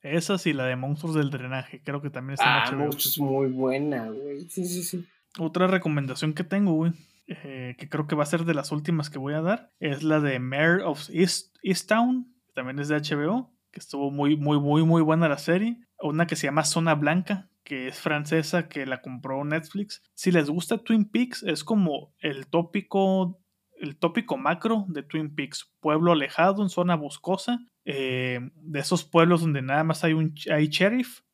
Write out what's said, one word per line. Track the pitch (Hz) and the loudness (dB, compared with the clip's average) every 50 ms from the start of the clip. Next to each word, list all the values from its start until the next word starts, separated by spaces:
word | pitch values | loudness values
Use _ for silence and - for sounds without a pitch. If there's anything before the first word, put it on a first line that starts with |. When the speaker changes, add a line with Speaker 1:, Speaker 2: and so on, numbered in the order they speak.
Speaker 1:
Esas | - 147 147 170 165 - 202 180 - | -6 0 -2 0 0 0 -2 0 0
y | 175 143 | -2 0
la | 135 127 | 0 0
de | 127 127 | -2 -2
Monstruos | 127 127 139 147 151 156 165 156 | -2 -2 -4 -4 -4 -4 -2 0
del | 156 147 139 | 0 0 0
Drenaje, | 143 127 123 127 131 131 127 - - 127 _ | -2 -6 -6 -6 -6 -8 -8 -10 -16 -14 _
creo | - 139 143 | -8 -8 -6
que | 147 143 | -8 -8
también | - 127 127 135 139 | -8 -8 -8 -8 -2
está | 131 117 | 0 2
en | 123 | 2
Speaker 2:
Ah, | 123 113 113 | 4 2 2
Speaker 1:
H | 123 135 | 0 -2
B | 135 147 | -2 -2
O. | |
Speaker 2:
Monstruos | 147 143 143 - - - | -2 -2 -4 -4 -4 -2
es | 151 | -2
muy | 143 135 135 135 139 | -2 0 0 0 0
buena, | 131 127 127 131 131 131 139 147 151 143 123 113 113 | 0 0 0 0 0 0 0 -2 -2 -4 -4 -6 -8
güey. | 110 131 139 143 143 139 175 170 | -10 -10 -10 -10 -10 -12 -12 -10
Sí, | - 190 180 | -8 -6 -6
sí, | 175 180 180 170 | -4 -6 -6 -8
sí. | - - 180 175 _ _ _ _ _ _ - | -8 -8 -8 -10 _ _ _ _ _ _ -6
Speaker 1:
Otra | 165 160 - 180 185 | -6 -4 0 0 2
recomendación | 185 190 180 175 170 151 147 139 131 127 143 - 156 151 | 2 2 0 0 0 -2 -2 -2 -4 -6 -4 -2 -4 -2
que | - 180 | -4 -4
tengo, | 160 190 202 202 190 165 | -4 0 0 2 2 2
güey, | 156 160 170 165 - - _ _ _ _ | 2 2 0 -2 -4 -12 _ _ _ _
eh, | - - - - 143 135 131 127 123 123 - | -14 -14 -14 -12 -14 -12 -10 -10 -10 -12 -12
que | - 147 | -14 -6
creo | - 151 151 | -4 -4 -2
que | 147 160 | -2 0
va | 147 | 0
a | 147 | 0
ser | 147 - 170 165 | 0 0 -2 0
de | 170 165 | 0 -2
las | 143 135 - | -2 -2 -4
últimas | 156 151 151 175 170 156 147 151 | -6 -4 -2 0 0 0 -2 -4
que | - | -8
voy | 143 131 139 147 | -8 -6 -4 -4
a | 156 | -2
dar, | 160 175 214 240 - _ _ _ | 0 0 -2 -2 -4 _ _ _
es | 151 156 147 139 151 | -4 -4 -4 -2 0
la | 156 156 151 | 2 2 4
de | 147 143 135 | 2 2 0
Mare | 123 127 127 131 139 156 165 175 190 190 | -2 -4 -4 0 2 4 4 4 4 2
of | 165 143 - - - | -2 -4 -4 -8 -6
East, | - 165 190 180 - - - _ _ _ - | 2 2 2 2 2 -4 -8 _ _ _ -2
Easttown, | 190 190 - - - 214 226 240 247 254 254 247 - _ _ _ | 0 0 0 2 0 2 2 4 2 0 -2 -4 -8 _ _ _
que | _ _ | _ _
también | - 127 127 135 | -8 -6 -6 -4
es | 143 143 | -4 0
de | 147 151 | 0 0
H | 151 147 147 151 | 0 0 0 -2
B | 147 147 | 0 0
O, | 160 208 254 254 _ _ _ _ _ | 0 0 -2 -4 _ _ _ _ _
que | _ 175 | _ -18
estuvo | - - - 139 143 139 | -16 -10 -6 -4 -4 -2
muy, | 143 143 143 143 151 | -2 0 2 2 2
muy, | 151 143 147 151 147 | 2 2 2 2 2
muy, | 143 143 147 156 160 | 4 4 4 4 6
muy | 165 165 170 | 6 6 4
buena | 160 156 160 165 170 | 4 4 4 4 4
la | 156 143 - | 2 2 0
serie. | - - 170 185 214 233 233 - - _ _ _ | 0 0 0 2 2 -2 -4 -6 -12 _ _ _
Una | - 156 147 156 170 | -4 -2 0 0 0
que | 165 165 | 0 0
se | - - | -2 -2
llama | 139 139 156 151 | 0 0 2 0
Zona | - - 170 165 165 156 | 2 0 2 2 2 2
Blanca, | 147 147 147 160 180 180 - 208 190 - _ _ _ _ | 2 2 2 2 2 0 0 -4 -6 -6 _ _ _ _
que | - 147 131 127 | -10 -8 -8 -8
es | 131 139 | -8 -10
francesa, | - - 160 151 147 147 151 160 160 156 151 - 175 165 | -6 -4 -2 -2 -2 -2 0 0 0 0 0 -2 -2 -2
que | 170 - 147 135 | -2 -6 -8 -4
la | 131 131 127 | -4 -6 -6
compró | - 135 127 123 - 135 135 135 143 | -8 -12 -12 -10 -6 -6 -4 -4 -2
Netflix. | 147 151 160 156 - - 196 208 208 - - _ _ _ | -2 -2 -4 -4 -6 -8 -8 -8 -8 -10 -18 _ _ _
Si | - - 190 | -2 0 4
les | 175 170 147 143 | 4 4 4 2
gusta | 151 175 170 - - - | 0 -4 -2 -2 -4 -4
Twin | - - 226 220 202 208 | 0 2 2 2 2 2
Peaks, | - 226 247 247 - - - | 2 0 0 0 -4 -8 -4
es | 196 156 147 - | -4 -4 -4 -2
como | - 233 208 190 160 143 135 - _ _ _ | 0 2 2 2 2 0 -2 -6 _ _ _
el | - 160 139 135 135 | -6 -6 -6 -6 -8
tópico, | _ - 170 170 170 - 202 196 _ - 196 196 190 190 190 185 175 185 _ _ _ _ _ _ _ _ - | _ 0 0 0 2 -4 -6 -4 _ 0 2 4 4 4 2 2 0 -4 _ _ _ _ _ _ _ _ -10
el | 185 147 143 | -10 -10 -6
tópico | _ - 170 165 240 233 - 202 | _ -2 0 0 -2 -2 -2 -4
macro | 135 135 147 170 175 - 220 226 214 202 190 | 0 0 0 0 0 0 0 0 0 -2 -4
de | 165 147 147 | -6 -8 -8
Twin | 151 - 160 156 151 151 | -6 -4 -4 -4 -4 -4
Peaks. | 147 139 - - - - _ _ _ | -6 -8 -6 -8 -14 -14 _ _ _
Pueblo | - 156 151 156 170 175 | 0 2 2 4 6 6
alejado, | 170 156 139 135 - - 165 185 196 202 | 6 4 2 0 2 2 4 4 4 2
en | 208 | 0
zona | 185 - - 180 180 175 | -2 0 0 2 2 2
boscosa, | 156 147 139 - - - - 190 190 - - 240 240 240 _ _ _ _ | 0 0 -6 -10 -10 -4 -4 -2 -2 -2 -4 -4 -4 -6 _ _ _ _
eh, | - 139 135 135 131 127 127 127 127 127 120 123 135 _ | -6 -4 -4 -2 -2 -2 -2 -2 -2 -2 -4 -6 -10 _
de | - - 190 151 143 | -16 -14 -8 -6 -4
esos | 147 - 185 170 - | -2 0 0 0 -2
pueblos | _ - 170 165 170 180 165 | _ 6 6 8 8 6 6
donde | 170 160 147 139 | 4 2 0 0
nada | 131 131 139 151 156 | 0 0 2 2 2
más | 160 156 151 - | 2 0 2 2
hay | 165 | 2
un | 160 160 160 151 151 | 2 2 2 0 -2
ch-, | - - - | -6 -4 0
hay | 156 151 151 | 2 2 2
sheriff | 151 151 - 180 202 226 254 247 - - - _ _ | 2 4 4 4 4 4 2 -2 -4 -8 -20 _ _